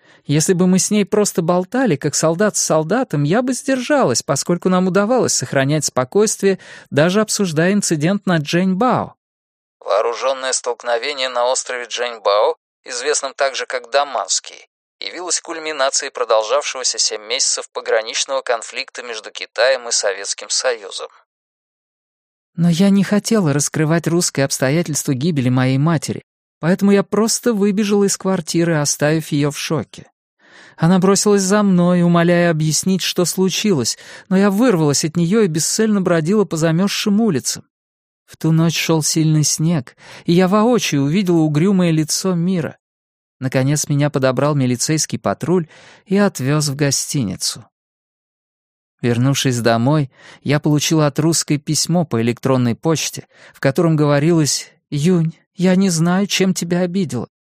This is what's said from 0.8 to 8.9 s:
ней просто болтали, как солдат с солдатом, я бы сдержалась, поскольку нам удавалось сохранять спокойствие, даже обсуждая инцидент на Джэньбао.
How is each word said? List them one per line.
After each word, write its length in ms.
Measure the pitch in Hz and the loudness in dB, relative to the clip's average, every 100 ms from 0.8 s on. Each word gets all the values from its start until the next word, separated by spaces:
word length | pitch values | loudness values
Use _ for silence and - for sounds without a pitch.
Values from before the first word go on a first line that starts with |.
| - | 2
ней 160 | 214 190 | 0 0
просто 340 | 208 202 - | 0 0 0
болтали, 560 | 170 180 185 254 262 143 | 0 0 -2 -2 0 0
как 180 | 151 | -2
солдат 400 | - 160 170 208 | 0 0 2 0
с 60 | - | 0
солдатом, 640 | - 160 156 226 262 147 | 0 0 0 -2 -2 -2
я 180 | 143 208 | 0 0
бы 140 | 254 | 0
сдержалась, 680 | 240 - 262 240 294 190 117 | -4 -2 -2 0 2 2 0
поскольку 460 | - 139 - 175 185 | -2 -2 -2 -2 0
нам 180 | 185 185 | 2 2
удавалось 460 | 185 208 254 185 | 2 2 2 0
сохранять 540 | - - 139 135 156 - | -2 -2 0 0 0 -2
спокойствие, 720 | - 127 196 214 - 196 185 - - - | -2 0 2 2 2 0 -2 -6 -20 -4
даже 320 | 131 165 196 | 2 2 2
обсуждая 500 | 214 - 190 151 175 | 0 0 -2 0 2
инцидент 540 | 208 - 160 156 202 - | 2 0 0 0 0 0
на 100 | 170 | -2
Джэньбао. 800 | 147 170 190 185 247 | 0 0 0 2 2